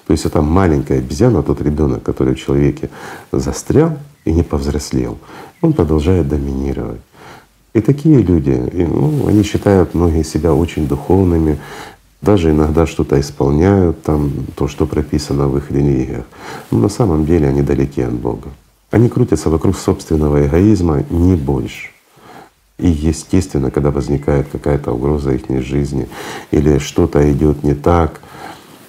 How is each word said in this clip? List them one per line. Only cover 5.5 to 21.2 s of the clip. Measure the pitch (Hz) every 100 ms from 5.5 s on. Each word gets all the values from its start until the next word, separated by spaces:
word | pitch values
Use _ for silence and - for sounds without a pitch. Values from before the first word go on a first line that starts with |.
| _
он | 165
продолжает | 143 78 78 78 92 69
доминировать. | 71 69 67 69 67 57 57 - - - - _ _ _
И | 110
такие | 107 - 160 139
люди, | 90 85 71 62 62
и, | 85 80
ну, | - 147 147 92
они | 104
считают | 101 - 104 98 80
многие | 82 87 80
себя | 76 78 82
очень | 78 85 80 71
духовными, | 69 - 92 92 85 78 71 - - - - _ _
даже | - 104 80
иногда | 76 76 76 80
что-то | - 71 69
исполняют, | 71 - 67 73 95 98 90 78
там, | - 76 73 67 - -
то, | 71
что | - -
прописано | 76 71 73 - 71 69
в | 69
их | 71
религиях. | 69 71 65 62 - - - - - -
Но | 110
на | 113
самом | - 107 78 76
деле | 85 69
они | 69
далеки | 71 67 69 69
от | 60
Бога. | 60 58 57 - - _ _ _
Они | 107 120
крутятся | 120 123 - -
вокруг | 80 98 -
собственного | - 95 - 78 76 73 71
эгоизма, | 82 104 95 85 71 -
не | 85